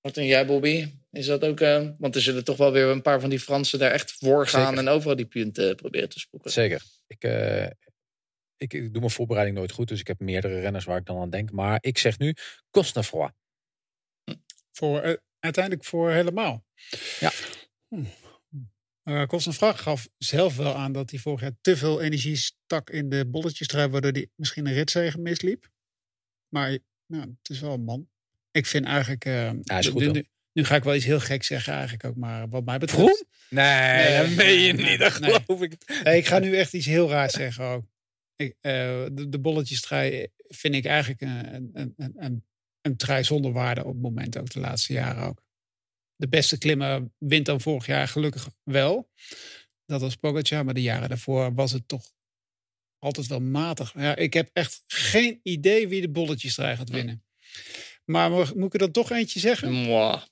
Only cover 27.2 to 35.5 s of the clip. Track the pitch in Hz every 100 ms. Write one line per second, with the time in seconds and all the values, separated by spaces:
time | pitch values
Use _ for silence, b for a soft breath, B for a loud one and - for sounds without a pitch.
27.2 | 135 123 - 139 147 131 113 123 160 _
28.2 | _ _ _ 160 127 151 135 143 127 135
29.2 | - 127 117 107 - 95 92 - 147 151
30.2 | 143 _ _ - 143 147 135 143 123 147
31.2 | - 135 - 139 113 147 131 117 127 120
32.2 | 120 113 113 123 120 127 151 - 202 403
33.2 | 403 b b 131 139 139 131 127 143 143
34.2 | 160 175 196 190 180 180 - 190 - -
35.2 | 151 226 -